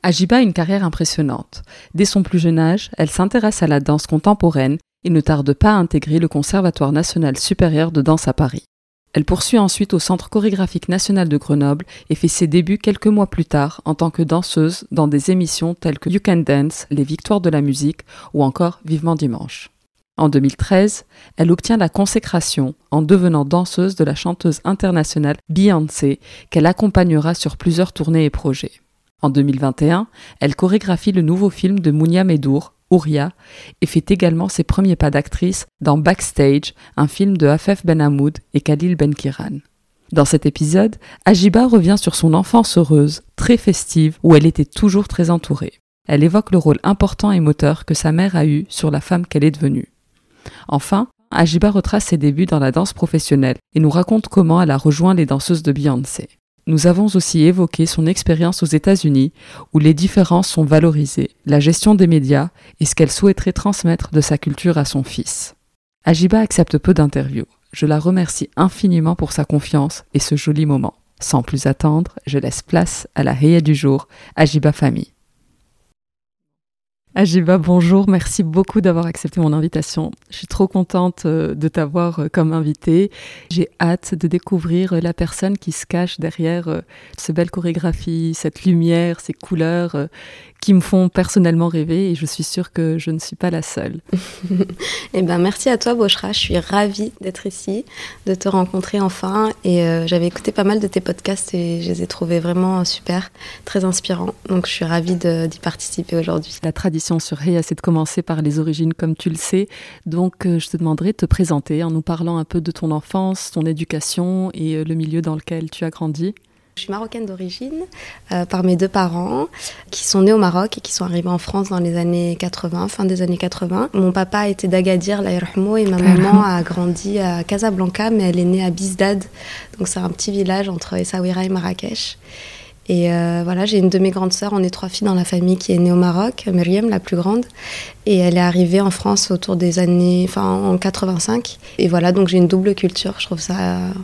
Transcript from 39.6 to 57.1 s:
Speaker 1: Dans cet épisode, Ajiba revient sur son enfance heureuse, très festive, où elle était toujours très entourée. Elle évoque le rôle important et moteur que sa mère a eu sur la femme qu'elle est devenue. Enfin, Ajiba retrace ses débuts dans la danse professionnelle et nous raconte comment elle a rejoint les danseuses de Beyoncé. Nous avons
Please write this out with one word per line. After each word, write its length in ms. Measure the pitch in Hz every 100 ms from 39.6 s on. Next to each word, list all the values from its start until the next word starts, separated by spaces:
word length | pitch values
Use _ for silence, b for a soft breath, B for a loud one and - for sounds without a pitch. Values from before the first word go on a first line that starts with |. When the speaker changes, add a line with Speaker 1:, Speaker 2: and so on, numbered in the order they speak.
| _ _ _ _ _
Speaker 1:
Dans 120 | -
cet 220 | 143 151 151
épisode, 480 | - 151 180 220 - B B
Ajiba 420 | - 196 196 214 254
revient 300 | 233 170 202
sur 160 | -
son 200 | - 165
enfance 440 | 160 185 233 220 -
heureuse, 440 | 151 151 147 151 -
très 220 | - - 233
festive, 600 | - 185 - 165 156 160
où 140 | 165 156
elle 100 | 156
était 180 | -
toujours 440 | 143 - 208 190 202
très 220 | - 165
entourée. 420 | 170 - 143 - _ _ _ -
Elle 160 | 143
évoque 300 | 160 190 -
le 60 | 185
rôle 200 | 156 147
important 480 | - 196 196 - 208
et 80 | 190
moteur 440 | 156 147 147 156
que 100 | -
sa 180 | 151 160
mère 240 | 160 190 180
a 100 | 151
eu 180 | 147 185
sur 240 | - 156
la 80 | 143
femme 260 | - 175 175
qu'elle 160 | 151
est 80 | 147
devenue. 400 | 147 147 147 - _ _ _ B B B B B
Enfin, 400 | 143 - 196 247 _ _
Ajiba 400 | - 165 165 208
retrace 340 | 202 - 208
ses 140 | - 165
débuts 260 | 147 143
dans 140 | 180 156
la 120 | 135
danse 220 | 131 196
professionnelle 640 | - 170 160 - 143 131 127 _
et 60 | 151
nous 80 | 156
raconte 400 | 156 180 220 -
comment 320 | - 165 165
elle 100 | 175
a 60 | 135
rejoint 380 | 156 147 175
les 100 | 185
danseuses 380 | 147 139 - 170
de 100 | 160
Beyoncé. 560 | 143 143 127 135 - - _ _ _ -
Nous 200 | 160 165
avons 200 | 175 208